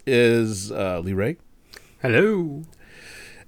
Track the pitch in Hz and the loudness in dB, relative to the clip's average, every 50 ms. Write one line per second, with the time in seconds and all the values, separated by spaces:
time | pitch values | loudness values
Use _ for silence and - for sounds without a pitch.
0 | - - 131 120 120 117 117 117 113 110 107 98 95 104 107 104 101 95 90 87 | -4 0 2 4 4 4 4 2 2 0 -4 -6 -8 -8 -6 -6 -4 -4 -4 -4
1 | 85 92 98 92 101 123 165 - - - _ _ _ _ - - - - _ _ | -4 -4 -2 -2 -2 -2 -4 -6 -12 -20 _ _ _ _ -20 -20 -20 -20 _ _
2 | - 131 113 147 185 214 220 190 175 156 139 147 160 - - - - - - - | -2 2 4 4 4 4 2 0 -2 -4 -6 -10 -14 -16 -20 -20 -20 -20 -20 -20
3 | - - - - - - - - - | -20 -20 -20 -20 -20 -20 -20 -20 -20